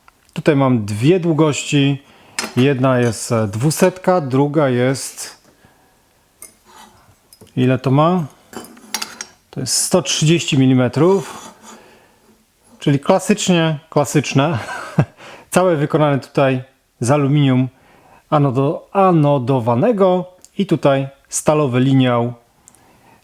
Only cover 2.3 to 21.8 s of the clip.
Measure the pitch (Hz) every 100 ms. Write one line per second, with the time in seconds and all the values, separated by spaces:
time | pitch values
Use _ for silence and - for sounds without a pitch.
2.3 | - - 123 139 127 131 127 120 107 -
3.3 | 117 107 107 151 - 185 180 - 180 139
4.3 | 131 143 151 135 123 127 135 - - -
5.3 | - _ _ _ _ _ _ _ _ _
6.3 | _ - _ _ - - _ _ _ _
7.3 | - - - 127 127 135 139 160 180 143
8.3 | - _ - - - - - - - -
9.3 | _ _ - 131 - - 185 - - 156
10.3 | 170 - 135 131 127 123 131 170 196 -
11.3 | - - - - - - _ _ _ _
12.3 | _ _ _ _ - 160 139 - 190 -
13.3 | 208 - 175 160 143 - 151 135 156 -
14.3 | 135 147 120 - - - - - - -
15.3 | - - 180 185 151 147 151 151 135 -
16.3 | - 135 127 127 _ _ - 117 147 139
17.3 | 147 135 127 131 - _ _ _ _ _
18.3 | 151 139 123 139 180 - 196 190 165 147
19.3 | 143 120 131 117 120 214 202 190 180 180
20.3 | - _ - 196 156 147 135 135 - _
21.3 | - - 151 143 123